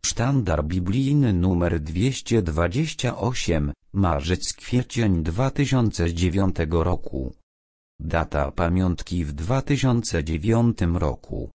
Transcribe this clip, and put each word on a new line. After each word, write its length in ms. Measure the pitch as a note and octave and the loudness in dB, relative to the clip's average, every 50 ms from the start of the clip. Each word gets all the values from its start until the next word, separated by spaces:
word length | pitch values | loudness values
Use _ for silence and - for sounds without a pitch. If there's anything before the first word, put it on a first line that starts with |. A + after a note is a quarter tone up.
| - - - | -4 -6 -2
Sztandar 500 | - A2+ B2+ C#3 C3+ A2+ F2+ E2 D2 D2+ | -2 0 2 2 2 2 2 0 0 0
biblijny 680 | D2+ E2+ F#2 F2 F#2 G2 A#2+ C3+ C3+ C#3+ D3 C#3 A#2+ G2 | 0 -2 -2 0 0 0 0 2 2 4 4 4 4 4
numer 460 | F2 F2 F#2 F#2 E2+ E2+ F2 E2+ E2 | 4 4 2 2 2 2 2 0 0
dwieście 600 | D2+ D#2 D#2 F2 G2 C3+ C3 - - - A2+ A#2 | -4 -4 -2 0 0 0 0 -2 -4 0 2 2
dwadzieścia 760 | G2 D#2+ D2+ D#2 E2+ F2 F2 B2 D#3+ D#3 - - - B2 - - | 2 2 0 0 0 0 0 -2 -2 -4 -4 -4 -4 -4 -4 -2
osiem, 560 | - A#2 B2 - - - E2+ D#2+ D2 D2 C#2 _ _ _ - | -4 -4 -2 -2 -2 0 0 0 0 -2 -4 _ _ _ -2
marzec, 600 | G2 G2 F2 D#2+ C#2+ C#2 D#2+ F2+ F2 - - - | 0 2 2 2 0 0 -2 -2 -2 -2 -4 -6
kwiecień 720 | - - - - B2+ B2 - - A#2 A#2 G#2+ F#2+ E2+ D#2 | -6 -8 -2 -2 -2 -2 -2 -2 -2 2 2 2 2 0
dwa 280 | E2 E2 F#2+ C3 C3+ | -2 -2 0 -2 -2
tysiące 640 | - - C#3+ B2 C3 C3 A#2+ G#2+ - - F2 E2+ E2 | 0 0 0 2 2 2 2 2 0 0 0 0 0
dziewiątego 720 | E2+ F2+ F2+ E2 G2 G2 F#2 - - E2+ D2+ D#2+ E2+ E2 | 2 0 2 2 2 2 2 2 0 -2 0 2 0 2
roku. 500 | F2 F2 E2+ - - - C2+ C2 B1+ - _ _ _ _ _ _ _ _ _ _ _ _ _ | 2 0 0 -2 -4 -6 -6 -6 -8 -10 _ _ _ _ _ _ _ _ _ _ _ _ _
Data 520 | - D#2+ D#2+ E2+ D#2 - - D#2 C#2+ C#2 | -8 -2 0 0 0 0 0 -2 -2 -2
pamiątki 760 | - - F2 E2+ F2 F2+ F#2 F2+ F2 - - - E2+ F2+ E2+ | 0 0 0 2 2 2 2 0 0 -2 -4 -6 -4 -4 -4
w 80 | D2 D2 | -4 -6
dwa 280 | C#2+ D#2+ F2 B2 C3+ | -6 -2 0 0 0
tysiące 640 | C3+ - C#3+ C3 A#2+ C3 B2 A#2+ A#2 - - E2 D#2 | 0 0 -2 2 2 2 2 2 0 -2 -2 -2 -2
dziewiątym 760 | D#2 E2 D#2 D2+ G#2+ A2+ A2+ A#2 A#2 A2+ - F#2 E2+ E2+ F2 | -2 -4 -2 0 0 2 4 4 2 2 2 0 0 0 2
roku. 540 | E2+ D2+ B1 - - - - C2+ - - - _ | 0 0 -2 -4 -8 -10 -8 -8 -8 -10 -12 _